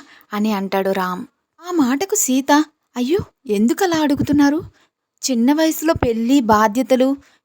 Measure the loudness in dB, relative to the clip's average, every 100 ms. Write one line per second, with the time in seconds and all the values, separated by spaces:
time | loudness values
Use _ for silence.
0 | -6 -20 -12 -4 -2 -2 -2 -2 -2 -2
1 | -4 -6 -12 _ _ _ -6 0 0 0
2 | -2 -2 0 -2 2 0 0 _ _ -8
3 | -2 -2 -4 _ -4 0 0 0 0 0
4 | 0 0 0 2 2 0 -6 _ _ _
5 | _ -10 -4 0 2 2 0 0 -2 0
6 | 0 0 2 2 4 4 4 0 0 2
7 | 2 -2 _ _